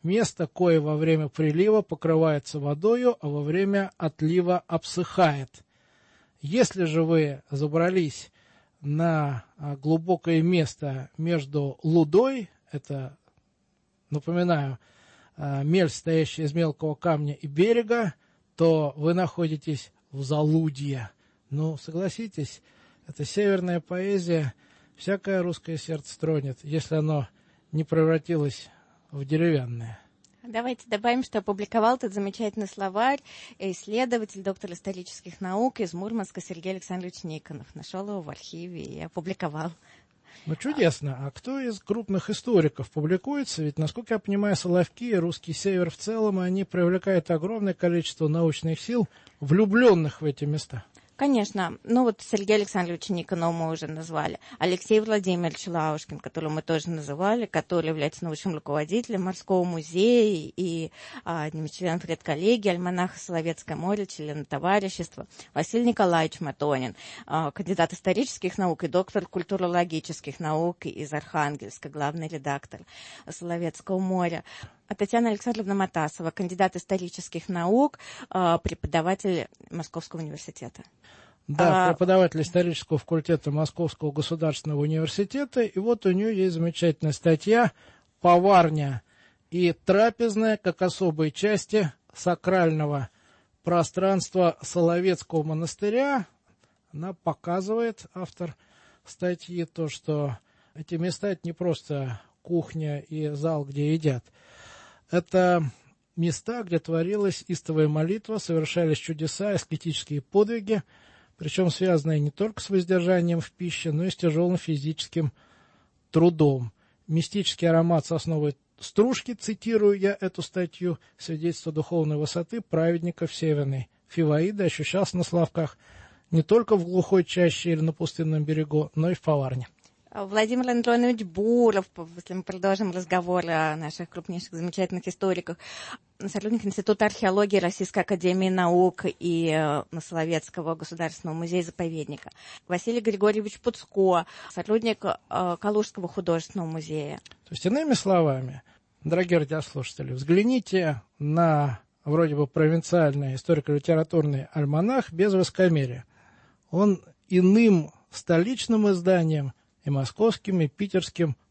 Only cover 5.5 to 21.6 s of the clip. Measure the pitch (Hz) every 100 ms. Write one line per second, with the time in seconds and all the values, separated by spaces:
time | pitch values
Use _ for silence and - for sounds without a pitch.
5.5 | - _ _ _ _ _ _ _ _ 147
6.5 | 226 233 185 165 160 160 165 151 139 -
7.5 | 139 147 160 170 185 156 - - _ _
8.5 | _ _ _ 147 151 165 156 143 127 -
9.5 | - 147 139 147 165 165 175 170 160 170
10.5 | 180 151 - 143 135 131 - 160 165 139
11.5 | 147 139 127 156 170 151 180 262 269 190
12.5 | _ _ 147 - 139 131 139 _ _ _
13.5 | _ _ _ _ _ - 147 165 175 180
14.5 | 160 139 127 _ _ _ _ _ - 143
15.5 | 139 143 185 165 - 165 160 151 - 151
16.5 | 160 160 147 156 147 175 151 147 143 151
17.5 | 147 208 233 220 240 208 - _ _ _
18.5 | - 165 160 147 147 156 170 160 - 165
19.5 | 156 - 143 - _ _ 135 135 151 151
20.5 | 160 156 135 143 135 104 _ _ _ -
21.5 | 143